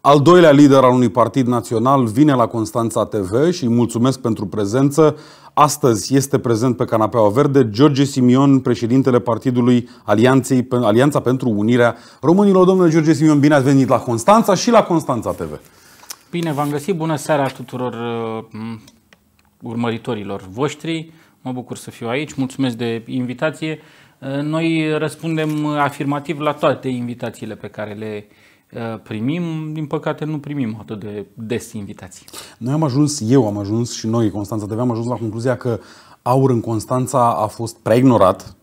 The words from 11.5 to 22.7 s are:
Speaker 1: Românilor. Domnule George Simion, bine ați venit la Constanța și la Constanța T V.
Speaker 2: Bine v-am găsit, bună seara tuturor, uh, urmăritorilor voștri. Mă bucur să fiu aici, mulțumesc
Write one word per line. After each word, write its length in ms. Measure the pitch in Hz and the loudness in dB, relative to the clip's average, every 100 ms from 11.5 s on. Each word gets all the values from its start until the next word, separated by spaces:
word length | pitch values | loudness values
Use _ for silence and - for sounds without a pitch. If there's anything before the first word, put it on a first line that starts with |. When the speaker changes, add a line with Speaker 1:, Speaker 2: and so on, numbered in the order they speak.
| 104 107 123 117 113 - - | -2 0 4 2 0 -16 -6
Speaker 1:
Românilor. 460 | 135 180 208 185 180 | 0 4 4 4 4
Domnule 240 | 190 175 | 4 4
George 220 | 160 156 | 2 2
Simion, 280 | 139 156 147 | 2 4 4
bine 140 | 143 | 4
ați 100 | 151 | 4
venit 240 | 127 139 123 | 4 2 2
la 100 | 123 | 0
Constanța 560 | - 113 147 220 220 | 0 -2 4 4 4
și 160 | 185 - | 0 4
la 120 | 226 | 2
Constanța 480 | - 165 - 123 98 | 2 -2 -2 -4 -4
T 100 | 85 | -6
V. 180 | 82 73 _ _ _ _ - - _ | -8 -10 _ _ _ _ -20 -20 _
Speaker 2:
Bine 220 | 175 165 | -8 -6
v-am 180 | 139 147 | -4 -4
găsit, 260 | 147 143 180 | -4 -4 -4
bună 200 | 160 151 | -4 -6
seara 300 | - 151 135 | -2 -2 -2
tuturor, 460 | - 127 127 127 | -6 -14 -8 -8
uh, 880 | 113 117 117 113 110 113 107 110 113 - _ _ _ _ _ _ _ | -6 -8 -6 -6 -8 -12 -14 -12 -14 -18 _ _ _ _ _ _ _
urmăritorilor 840 | 120 113 120 113 120 113 98 98 95 | -12 -6 -4 -4 -6 -8 -8 -12 -12
voștri. 600 | 98 143 147 165 165 160 _ _ _ | -6 -6 -4 -8 -10 -10 _ _ _
Mă 120 | 131 | -12
bucur 240 | 127 120 123 | -10 -12 -14
să 140 | - | -16
fiu 180 | - 117 | -12 -6
aici, 260 | 127 151 | -6 -6
mulțumesc 420 | - 131 - 135 | -6 -8 -4 -6